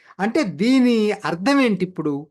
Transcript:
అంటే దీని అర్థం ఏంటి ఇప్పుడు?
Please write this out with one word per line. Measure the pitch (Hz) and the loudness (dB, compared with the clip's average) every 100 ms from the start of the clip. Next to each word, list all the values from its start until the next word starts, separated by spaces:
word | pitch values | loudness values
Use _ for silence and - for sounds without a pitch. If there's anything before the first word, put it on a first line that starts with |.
| - - | -18 -6
అంటే | 208 277 226 143 | -2 -2 -2 -2
దీని | 226 262 247 233 214 196 151 | 2 4 4 2 0 -2 -4
అర్థం | 170 196 277 247 | -2 0 2 2
ఏంటి | 185 | 0
ఇప్పుడు? | 185 185 151 143 151 | -4 -4 -4 -4 -8